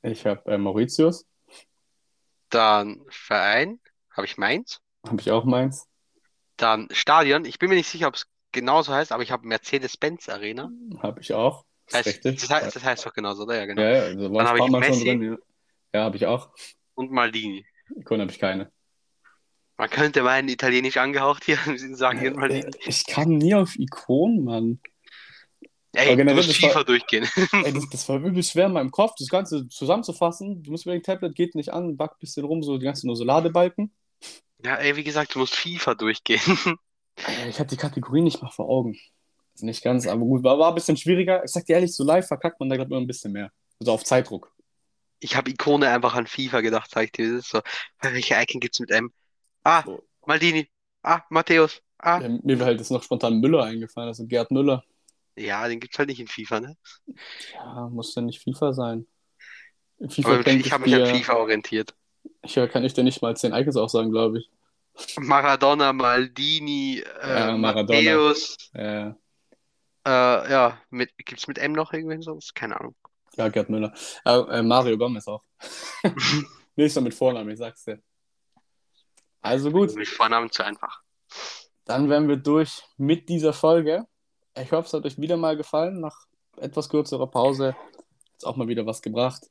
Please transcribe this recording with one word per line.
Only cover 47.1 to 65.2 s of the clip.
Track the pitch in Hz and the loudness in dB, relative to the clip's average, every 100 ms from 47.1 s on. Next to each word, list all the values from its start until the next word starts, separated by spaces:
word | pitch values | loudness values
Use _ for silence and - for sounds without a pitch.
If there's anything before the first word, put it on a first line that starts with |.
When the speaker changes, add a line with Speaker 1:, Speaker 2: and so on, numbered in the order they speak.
Speaker 2:
dir. | - 113 123 | -2 -2 -4
Das | - | -4
ist | |
so, | 113 - - - _ | -4 -4 -12 -12 _
bei | 135 | -4
welche | 123 - | -4 0
Icon | 110 120 127 | 0 0 -4
gibt's | 120 - | -6 -6
mit | 120 | 0
M? | 110 117 _ _ _ _ _ | 0 -2 _ _ _ _ _
Ah, | - 165 120 | 4 4 2
Speaker 1:
So. | 90 _ _ - | -14 _ _ -2
Speaker 2:
Maldini. | 156 170 160 147 _ _ _ | 2 2 2 -4 _ _ _
Ah, | 147 165 - | -2 -2 0
Matthäus. | 165 - 165 156 - _ _ | -2 4 6 4 2 _ _
Ah. | 170 175 | 0 0
Speaker 1:
Ja, | 123 | -2
mir | 117 139 127 | -4 0 2
wäre | 123 | 2
halt | 113 | 0
jetzt | 110 | -2
noch | 127 | -6
spontan | - 120 120 113 | -4 -2 2 2
Müller | 135 160 | 4 4
eingefallen, | 110 113 110 - 117 | 2 -4 -10 -10 -12
also | 113 113 | -12 -4
Gerd | 120 113 | -2 0
Müller. | 135 143 127 _ _ _ _ _ - | 2 2 0 _ _ _ _ _ -12
Speaker 2:
Ja, | 107 101 117 | -6 -6 -6
den | 117 | -8
gibt's | 127 - | -8 -4
halt | 143 | -4
nicht | 123 | -4
in | 113 | -12
fifa, | - 110 110 | -12 -6 -6
ne? | 127 156 - - - - - - - | -6 -16 -20 -20 -20 -20 -18 -18 -18
Speaker 1:
Ja, | - - 120 120 | -16 -14 -12 -10
muss | 120 113 | -10 -8
ja | - | -6
nicht | 120 - | -6 -6
fifa | - 131 147 | -10 -2 -2
sein. | 131 117 113 113 _ _ _ - - - _ _ _ | -2 -4 -6 -12 _ _ _ -20 -20 -20 _ _ _
In | 180 | -8
fifa | - 123 | -2 2
Speaker 2:
Aber | 123 | 4
Speaker 1:
könnte | 127 135 | 6 4
Speaker 2:
ich | 127 | 2
Speaker 1:
ich | |
Speaker 2:
hab | 139 | 2
mich | 131 | 4
an | 127 | 6
Speaker 1:
dir, | 123 | 4
Speaker 2:
fifa | 123 120 117 | 2 2 0
orientiert. | 110 107 - 110 107 _ _ _ - _ | 2 -2 0 -4 -4 _ _ _ -20 _
Speaker 1:
ich, | - - 123 | -4 0 2
kann | 131 | 0
ich | 131 | 0
dir | 131 | 2
nicht | 127 131 | 2 2
mal | 117 113 | -4 -2
zehn | 120 | -2
Icons | 107 139 127 | 0 0 0
auch | 110 | 2
sagen, | 117 110 | 0 2
glaub | 110 113 | 2 0
ich. | 113 - _ _ _ _ - - | 0 -8 _ _ _ _ -18 -12
Speaker 2:
Maradona, | - | -8